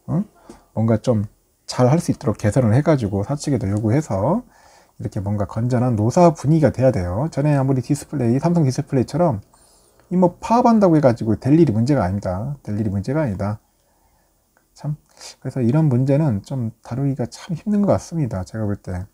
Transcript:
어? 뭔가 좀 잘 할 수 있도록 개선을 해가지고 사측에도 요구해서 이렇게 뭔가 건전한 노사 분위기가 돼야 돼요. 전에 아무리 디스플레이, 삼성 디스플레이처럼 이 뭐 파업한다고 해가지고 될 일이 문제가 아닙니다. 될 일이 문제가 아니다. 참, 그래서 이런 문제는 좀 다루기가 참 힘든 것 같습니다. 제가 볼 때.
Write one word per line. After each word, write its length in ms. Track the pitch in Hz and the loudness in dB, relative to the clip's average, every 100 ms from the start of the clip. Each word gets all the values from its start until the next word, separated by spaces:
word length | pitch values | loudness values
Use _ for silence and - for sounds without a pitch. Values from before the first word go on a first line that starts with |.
| - | -6
어? 180 | 151 214 _ - - _ | -4 -6 _ -20 -20 _
뭔가 240 | - 113 110 | -4 0 0
좀 280 | - 110 104 _ _ _ - | 0 -2 -2 _ _ _ -8
잘 220 | - 123 | 0 2
할 80 | 165 | 2
수 120 | - | 0
있도록 260 | 117 - 104 | -4 -4 -2
개선을 360 | 107 135 113 | 0 2 2
해가지고 500 | 117 151 147 104 101 | 2 2 0 0 -2
사측에도 440 | 101 - - 135 95 | -4 -6 -2 -2 -2
요구해서 760 | 107 113 131 156 95 113 214 - _ _ _ _ - | -2 0 0 0 -2 0 -2 -6 _ _ _ _ -12
이렇게 220 | 113 - | -10 -6
뭔가 260 | 98 104 98 | -4 -4 -4
건전한 480 | 113 123 123 123 110 | -4 -2 0 0 0
노사 360 | 110 180 175 | 0 4 4
분위기가 380 | 160 131 160 131 | 2 0 2 2
돼야 200 | - 131 | 2 2
돼요. 380 | 117 87 92 156 | 2 -2 -4 -4
전에 240 | 135 151 | -2 0
아무리 280 | 143 131 131 | 0 0 -2
디스플레이, 560 | - 147 - 147 117 127 | -2 -4 -4 -2 0 2
삼성 260 | 170 175 | 2 2
디스플레이처럼 760 | 139 127 - 135 113 147 175 104 - _ _ _ _ _ _ | 0 -2 -2 -2 0 0 0 -2 -8 _ _ _ _ _ _
이 60 | 180 | 0
뭐 200 | 180 - | 2 0
파업한다고 560 | - 226 247 226 196 156 | 0 2 4 4 6 6
해가지고 400 | 131 113 113 104 | 4 2 0 0
될 220 | 127 156 | 2 4
일이 140 | 156 | 4
문제가 320 | 107 120 139 | 2 2 2
아닙니다. 520 | 95 101 98 92 127 143 | 0 -2 -4 -6 -6 -8
될 160 | - 104 | -8 -4
일이 100 | 107 | -4
문제가 340 | 98 95 147 | -4 -4 -4
아니다. 360 | 143 92 98 107 _ _ _ _ _ _ _ _ _ _ _ | -4 -4 -6 -6 _ _ _ _ _ _ _ _ _ _ _
참, 240 | _ 147 151 _ _ - - | _ -8 -8 _ _ -20 -14
그래서 200 | 135 135 | -10 -2
이런 280 | 117 151 156 | 0 2 2
문제는 540 | 123 135 139 160 101 | 2 2 2 2 -2
좀 260 | - 135 113 - | -4 -6 -6 -8
다루기가 440 | - 135 139 135 117 | -10 -4 -4 -2 -6
참 300 | - - 165 | -10 -10 -8
힘든 260 | - 208 | -2 0
것 60 | 196 | 2
같습니다. 560 | 107 - 165 131 95 | 0 -2 -4 -4 -4
제가 200 | 90 113 | -6 -6
볼 120 | 104 101 | -4 -6
때. 280 | - 92 95 | -6 -8 -10